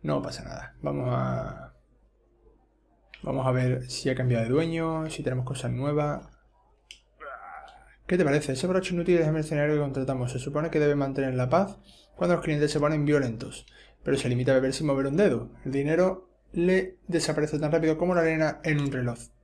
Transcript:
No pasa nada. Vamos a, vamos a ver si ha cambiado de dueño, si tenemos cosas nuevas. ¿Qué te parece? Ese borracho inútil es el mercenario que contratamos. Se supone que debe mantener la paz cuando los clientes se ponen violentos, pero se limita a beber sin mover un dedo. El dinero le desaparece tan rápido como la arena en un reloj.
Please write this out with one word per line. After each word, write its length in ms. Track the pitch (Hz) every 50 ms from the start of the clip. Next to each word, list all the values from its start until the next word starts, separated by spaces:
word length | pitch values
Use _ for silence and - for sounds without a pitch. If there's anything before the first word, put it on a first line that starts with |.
No 180 | - - 147 139
pasa 240 | - - - - -
nada. 320 | - 82 - - - - -
Vamos 280 | - 71 - 143 127 123
a, 640 | 127 127 64 64 64 113 107 - - - - - - _ _ _ _ _ _ _ _ _ _ _ _ _ _ - _ _ _ _ _ _ _ _ _ _ _ _ - -
vamos 240 | - - 131 135 127
a 60 | 131
ver 360 | 127 127 127 127 127 127 -
si 220 | - - - - 143
ha 60 | 127
cambiado 280 | 127 127 127 123 113 113
de 60 | 113
dueño, 640 | 127 151 165 165 165 165 165 160 160 160 160 156
si 100 | 156 -
tenemos 240 | - - 131 131 123
cosas 260 | 127 - - - 120
nuevas. 560 | 123 120 135 143 147 151 147 147 143 - - - - _ _ _ _ _ _ _ _ _ _ _ - _ _ _ _ _ 156 143 131 117 95 - 82 - 71 - - - - - - _ _
¿Qué 100 | - 185
te 80 | 180 170
parece? 280 | 143 139 151 147 - 135
Ese 120 | 127 -
borracho 300 | 180 185 190 185 - 180
inútil 240 | 170 170 175 180 170
es 80 | 165
el 60 | 151 151
mercenario 420 | 160 151 151 160 147 147 147 151
que 60 | 147
contratamos. 500 | 147 139 131 135 131 127 135 131 127 123
Se 80 | - 127
supone 320 | 123 143 143 147 156 170
que 80 | 160 156
debe 160 | 147 147 147
mantener 400 | 143 139 135 135 139 135 131 127
la 140 | 127 127 127
paz 280 | 147 175 196 196 - - - - - - - _ _
cuando 200 | - 185 175 175
los 80 | 170 -
clientes 280 | 170 151 147 147 147
se 80 | 147 151
ponen 260 | 143 147 156 151 147
violentos, 640 | 147 147 143 135 120 113 113 - - - - - - _ - - - _ _
pero 160 | - - 139
se 100 | 135 -
limita 260 | 123 123 123 127 143 135
a 20 |
beber 180 | 131 131 131 131
sin 140 | - 160
mover 180 | 147 139 135 139
un 120 | 139 139
dedo. 340 | 170 208 190 127 110 - - - - -
El 60 | 139
dinero 600 | 131 139 143 147 160 170 180 185 190 - - _ _ _ _ _
le 460 | - 175 170 180 185 190 185 185 - _ _
desaparece 520 | - 170 165 - - 151 151 151 151 156 147
tan 120 | 156 147
rápido 240 | 160 165 156 160 156
como 180 | 156 170 180 180
la 60 | 175
arena 380 | 165 160 160 156 156 151 147 - -
en 160 | 165 151 147
un 120 | 143 143
reloj. 280 | 127 127 123 120 117 - - - _ _